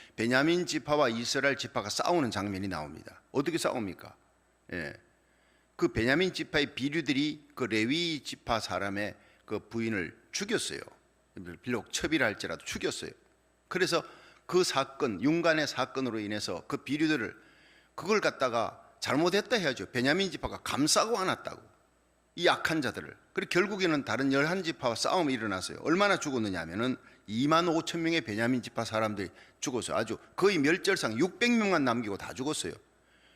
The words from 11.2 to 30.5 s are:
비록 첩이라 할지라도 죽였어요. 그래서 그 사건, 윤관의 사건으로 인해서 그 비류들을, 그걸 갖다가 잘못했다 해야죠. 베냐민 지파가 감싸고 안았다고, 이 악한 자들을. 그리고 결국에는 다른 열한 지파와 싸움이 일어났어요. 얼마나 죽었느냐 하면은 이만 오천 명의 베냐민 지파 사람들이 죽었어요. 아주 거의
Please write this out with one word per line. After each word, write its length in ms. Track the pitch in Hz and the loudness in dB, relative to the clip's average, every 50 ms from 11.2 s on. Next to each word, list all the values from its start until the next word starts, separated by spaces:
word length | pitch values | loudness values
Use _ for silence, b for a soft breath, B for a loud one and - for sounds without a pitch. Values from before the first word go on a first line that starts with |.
| _ _ - 95 90 87 85 - | _ _ -18 -16 -14 -14 -14 -10
비록 320 | - 123 120 110 - - - | -6 -4 -4 -4 -4 -4 -6
첩이라 320 | - - 151 156 147 127 | -4 -2 0 2 2 2
할지라도 400 | 110 98 - - 90 82 - - | 2 0 -2 -6 -8 -8 -8 -8
죽였어요. 460 | - - - - 156 - - - - - _ _ _ _ _ _ _ _ _ _ - | -8 -8 -4 -4 -4 -4 -6 -8 -12 -12 _ _ _ _ _ _ _ _ _ _ -4
그래서 340 | - 185 180 143 170 156 - B B B B B B B B | -2 0 2 2 2 0 -2 B B B B B B B B
그 200 | B - 180 175 | B 4 4 4
사건, 560 | - - 135 135 - - - 147 120 101 87 | 4 2 0 0 -2 -2 -2 -2 -2 0 0
윤관의 460 | 110 143 160 175 170 170 156 156 147 | 2 2 2 4 4 4 4 2 2
사건으로 520 | - - 127 131 - - 135 131 123 110 110 | -2 -2 -2 -4 -2 -2 -4 -4 -2 -2 -4
인해서 440 | 104 101 104 104 - - 92 82 - | -4 -4 -4 -6 -4 -6 -6 -8 -6
그 100 | - - | -6 -6
비류들을, 560 | - - 127 139 151 160 156 156 131 107 90 - - b b b b b b b b b b b | -6 -4 -4 -2 2 2 2 2 0 -2 -4 -8 -12 b b b b b b b b b b b
그걸 240 | - - 180 220 202 | -6 0 2 2 2
갖다가 600 | - 151 - - 139 123 113 117 104 95 - - - - - - | 2 2 0 0 0 0 2 0 0 -2 -4 -10 -18 -20 -14 -6
잘못했다 560 | - - 123 143 170 180 180 208 208 - 254 | -2 0 2 4 4 4 2 2 0 0 0
해야죠. 360 | 220 175 139 127 - 92 - | 0 2 0 -2 -2 -4 -4
베냐민 380 | - 123 120 139 156 190 196 180 | -2 0 2 4 4 2 2 -2
지파가 280 | 156 - - 107 101 | -2 -6 -6 -8 -8
감싸고 600 | 95 - - - 117 147 151 - 220 - 220 233 | -8 -6 -4 0 0 2 4 4 4 2 2 0
안았다고, 540 | 196 185 170 117 - - - - - - - _ _ _ _ _ _ _ _ _ _ _ _ - | 0 0 -2 -2 -4 -6 -10 -12 -12 -16 -20 _ _ _ _ _ _ _ _ _ _ _ _ -4
이 120 | - 135 | 2 4
악한 340 | 170 - - - - 160 160 | 4 4 4 2 0 0 0
자들을. 340 | 127 113 - 95 76 - - - _ _ - | 0 -2 -4 -6 -10 -12 -14 -18 _ _ -8
그리고 160 | - 147 143 | -6 -4 0
결국에는 540 | - 175 208 196 214 185 185 170 156 143 123 | 2 2 2 2 0 0 2 2 2 2 0
다른 300 | - 107 120 139 135 135 | 0 0 0 2 4 4
열한 300 | 139 147 160 185 196 175 | 4 4 2 0 -2 -2
지파와 320 | 165 147 - 135 120 113 | -4 -4 0 0 0 0
싸움이 380 | - - - 165 185 160 139 131 | 2 2 2 2 2 2 2 0
일어났어요. 460 | 110 113 104 98 92 90 - - - | 0 -2 -2 -2 -4 -4 -6 -8 -4
얼마나 360 | - 135 165 190 202 202 185 | 0 2 4 4 4 4 4
죽었느냐 420 | - - 151 131 120 110 101 90 82 | 2 0 -2 -2 0 0 0 -2 -4
하면은 360 | 82 80 85 104 117 131 127 - B B B B B | -6 -4 -4 -2 -2 -2 -2 -4 B B B B B
이만 400 | B 107 117 139 147 160 165 175 | B -2 0 2 4 4 4 4
오천 360 | 175 156 165 160 - - 170 165 | 4 2 0 0 -2 -2 -2 0
명의 180 | 165 165 165 | 0 0 0
베냐민 400 | 165 - 104 107 117 120 131 123 | 0 -2 -2 0 2 2 2 0
지파 220 | - - - 113 113 | -2 -4 -4 -6 -4
사람들이 460 | - 110 110 110 107 104 98 95 85 - B B B B B | -2 0 0 0 0 0 -4 -6 -8 -10 B B B B B
죽었어요. 340 | - 147 123 113 92 - 73 | -6 -4 -2 -2 -2 0 0
아주 220 | 92 117 110 107 - B B B | 0 0 -2 -4 -8 B B B
거의 220 | B - 202 | B 4 4